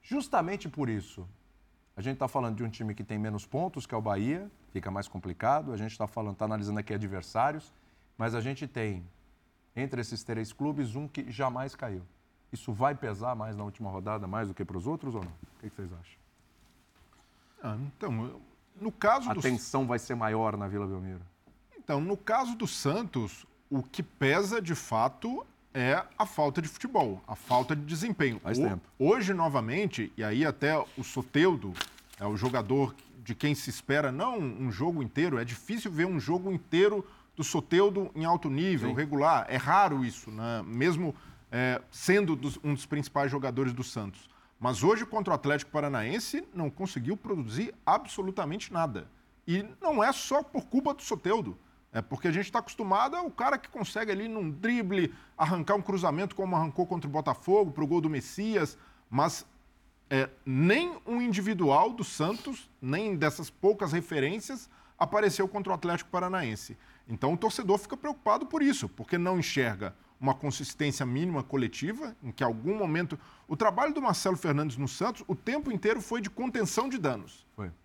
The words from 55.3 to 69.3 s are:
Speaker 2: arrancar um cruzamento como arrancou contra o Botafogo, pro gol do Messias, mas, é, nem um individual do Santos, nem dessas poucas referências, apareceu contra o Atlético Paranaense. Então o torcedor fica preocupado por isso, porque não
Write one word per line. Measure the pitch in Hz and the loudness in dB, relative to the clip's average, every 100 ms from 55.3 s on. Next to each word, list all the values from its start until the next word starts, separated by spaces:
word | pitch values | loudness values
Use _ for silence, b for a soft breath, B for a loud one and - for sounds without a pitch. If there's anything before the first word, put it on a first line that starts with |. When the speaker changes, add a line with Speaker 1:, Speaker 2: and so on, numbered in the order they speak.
| B | B
Speaker 2:
arrancar | 156 180 156 202 | 2 2 2 0
um | |
cruzamento | 202 190 170 151 190 - | 2 0 2 0 -2 -2
como | 190 | 0
arrancou | 170 160 135 | 2 0 0
contra | 175 180 165 | 0 -2 -2
o | |
Botafogo, | 151 151 127 - 202 190 | -2 0 -2 4 6 6
pro | 147 151 | 2 2
gol | 170 | 2
do | 156 | 2
Messias, | 143 - - 214 208 156 - b b b | -2 -4 -4 0 2 0 -4 b b b
mas, | 123 160 - - - _ _ _ _ _ | 2 2 0 -12 -20 _ _ _ _ _
é, | 135 135 - | 2 2 -4
nem | - 131 170 233 349 311 - | -2 4 6 6 2 -4 -4
um | 240 | -2
individual | 240 190 196 196 160 139 196 | 0 0 0 2 6 6 6
do | 170 | 2
Santos, | - - 156 226 - 247 - _ | -6 -2 -2 -2 -6 -10 -14 _
nem | 127 151 214 175 | -4 -2 0 0
dessas | 151 - 151 | 0 0 -12
poucas | - 196 208 185 | 2 2 4 2
referências, | 165 170 156 135 214 - 269 - b b b | 0 0 0 0 0 -6 -10 -12 b b b
apareceu | 170 208 208 - 190 | 2 4 4 4 0
contra | 208 196 | 0 -2
o | |
Atlético | 180 175 170 - | 0 0 -2 -2
Paranaense. | 180 185 185 131 107 - 113 b b - | -2 0 0 -2 -4 -8 -16 b b -10
Então | 113 131 | -2 0
o | 165 | 2
torcedor | 220 - 202 202 | 2 0 2 2
fica | - 277 | 2 -8
preocupado | 302 294 214 226 | -6 -2 2 2
por | 285 320 | 2 2
isso, | 285 233 107 | 4 2 -4
porque | - 113 175 | -8 -2 0
não | 180 | 2